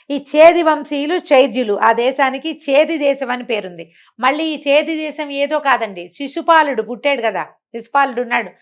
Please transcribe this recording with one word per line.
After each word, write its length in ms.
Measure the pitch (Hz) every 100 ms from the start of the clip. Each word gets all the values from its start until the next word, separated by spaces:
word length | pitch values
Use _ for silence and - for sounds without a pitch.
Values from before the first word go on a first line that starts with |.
| -
ఈ 160 | 277 285 302
చేది 260 | 320 349
వంశీయులు 720 | 311 302 285 294 285 359 -
చైద్యులు. 460 | 269 269 220 226 202
ఆ 100 | 220
దేశానికి 680 | 226 247 254 262 269 320 311 -
చేది 280 | 269 311 320
దేశం 320 | 285 277 254
అని 140 | 247
పేరుంది. 480 | 240 214 185 175 165 _ _ -
మళ్ళీ 240 | 254 294
ఈ 180 | 320 294 294
చేది 280 | 285 320 311
దేశం 340 | 311 294 294
ఏదో 280 | 277 285 302
కాదండి, 520 | 285 240 220 185 175
శిశుపాలుడు 680 | - 277 339 339 320 294 226
పుట్టాడు 400 | 208 240 285 269
కదా, 220 | 220 185
శిశుపాలుడు 800 | 156 _ _ 233 226 277 277 233
ఉన్నాడు. 280 | 233 240 196 -